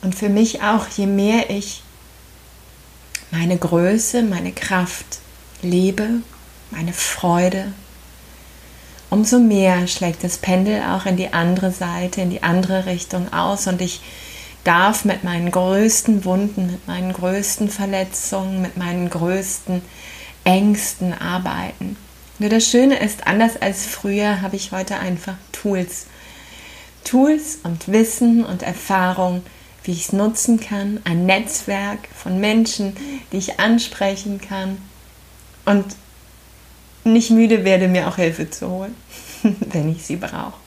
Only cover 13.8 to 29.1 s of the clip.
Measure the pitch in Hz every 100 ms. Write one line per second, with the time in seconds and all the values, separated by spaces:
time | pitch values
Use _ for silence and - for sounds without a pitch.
13.8 | 180 - - - - - - - 180 170
14.8 | 196 220 208 180 180 175 175 180 180 196
15.8 | 220 - - 208 185 185 208 208 180 180
16.8 | - 175 185 185 180 196 202 - 208 208
17.8 | 196 190 190 - - 196 190 190 180 -
18.8 | 175 175 175 170 170 190 190 - - 180
19.8 | 180 - - - - - 180 185 208 208
20.8 | - - 180 170 170 180 185 - 190 -
21.8 | 185 202 - - - - 208 220 220 240
22.8 | 262 269 214 - - 196 226 226 196 196
23.8 | - - 202 202 208 202 190 196 - 185
24.8 | 190 202 185 175 185 185 - - 208 190
25.8 | 180 - - - - - - - - -
26.8 | - - - 247 277 311 302 - 170 165
27.8 | - 208 226 - 240 233 226 180 - 185
28.8 | - 190 180